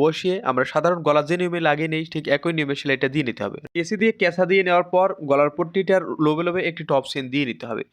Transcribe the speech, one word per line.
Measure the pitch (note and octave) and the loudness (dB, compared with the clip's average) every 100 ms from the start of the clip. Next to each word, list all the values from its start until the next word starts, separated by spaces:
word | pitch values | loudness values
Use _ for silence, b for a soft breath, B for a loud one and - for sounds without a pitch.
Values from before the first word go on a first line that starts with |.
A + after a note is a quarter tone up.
বসিয়ে | D3+ D#3+ F#3 F#3+ | 0 2 -2 -2
আমরা | C3+ B2+ C3 | 0 0 0
সাধারণ | D#3 E3 F3 D3 | 0 0 0 2
গলা | D3 C#3+ | 2 2
যে | F3+ | -2
নিয়মে | F3+ F3 D#3+ | -2 0 0
লাগিয়ে | D3 D#3+ | 0 -2
নিই, | D#3 D#3+ | -4 -4
ঠিক | D#3 D3+ C#3+ | -6 -2 0
একই | E3+ | 0
নিয়মে | E3 C#3+ C#3 | -2 -2 -2
সেলাইটা | C#3+ C3+ C#3 | -2 0 0
দিয়ে | C#3+ B2+ | 0 -2
নিতে | A2 | -4
হবে। | G#2 - - | -6 -8 -8
কেঁচি | E3+ E3 G#3+ | -6 -4 0
দিয়ে | A3 A3 | 0 2
কেঁচা | F3+ E3+ F3+ | 0 2 2
দিয়ে | F#3+ | 2
নেওয়ার | F3+ F3 F3 | 4 2 2
পর | F3+ F#3+ - D3+ | 2 2 0 0
গলার | C#3 D3 D3 | 2 2 0
পট্টিটার | E3+ F#3+ F#3+ F#3+ E3 - | -2 -2 2 2 0 0
লোবে | D3+ D3+ | 0 2
লোবে | E3+ F3 E3+ | -2 -2 -4
একটি | E3 D3+ | -6 -2
টপ | C#3 C3 | 0 0
সিন | C#3+ B2+ | -6 -4
দিয়ে | C3+ C3+ | -2 -2
নিতে | - A#2+ | -4 -8
হবে। | A2+ - | -8 -8